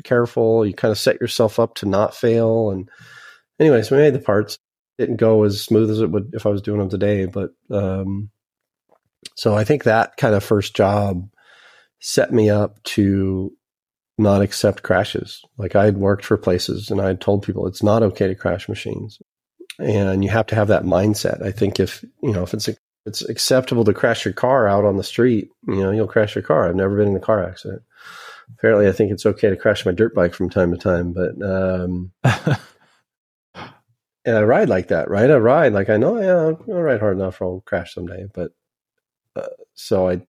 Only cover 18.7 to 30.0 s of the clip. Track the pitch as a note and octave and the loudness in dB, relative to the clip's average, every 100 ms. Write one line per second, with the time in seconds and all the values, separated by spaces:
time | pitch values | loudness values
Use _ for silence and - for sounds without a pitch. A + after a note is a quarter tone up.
18.7 | G#2 A2 G#2 G#2+ - _ _ _ _ - | -10 -8 -10 -12 -18 _ _ _ _ -20
19.7 | - C#3+ G#2 G2 F#2+ G2 A2+ - G#2+ G#2 | -8 -2 0 0 0 0 0 0 0 2
20.7 | F2+ F2+ F2 G#2 G#2 - - G2 G2+ G2 | 2 2 2 2 0 -2 -4 -6 -2 -2
21.7 | - F#2 - - - C#3 F#2+ F2+ A2 A2 | 0 -2 -4 -18 -8 -4 -2 -4 -6 -8
22.7 | A2 _ _ G#2+ - - A#2 - C3 B2+ | -10 _ _ -14 -10 -10 -4 0 0 2
23.7 | A#2+ G#2 G2 B2 A2+ G#2 - B2 C3+ G#2 | 0 2 2 0 0 -4 -2 2 2 2
24.7 | G2+ G2+ G2 - - B2+ A2 - _ - | 2 2 0 -4 0 2 2 -4 _ -6
25.7 | G2 F#2+ G#2+ G2 A2+ G#2 G2+ - D3+ F2+ | -2 0 0 0 0 0 -2 0 0 2
26.7 | F#2 F#2+ G2+ G2+ F#2+ - G#2+ F2 F#2+ G2+ | 0 0 2 0 0 0 -2 -2 -8 -14
27.7 | F#2+ _ _ - - - - - A#2 A2+ | -14 _ _ -20 -20 -20 -20 -20 -2 2
28.7 | G#2 G2+ F#2 G#2 F#2+ G#2+ G2 G#2+ F#2 A2 | 4 4 2 0 0 -2 2 0 2 0
29.7 | G2+ G2 F2 | 0 0 0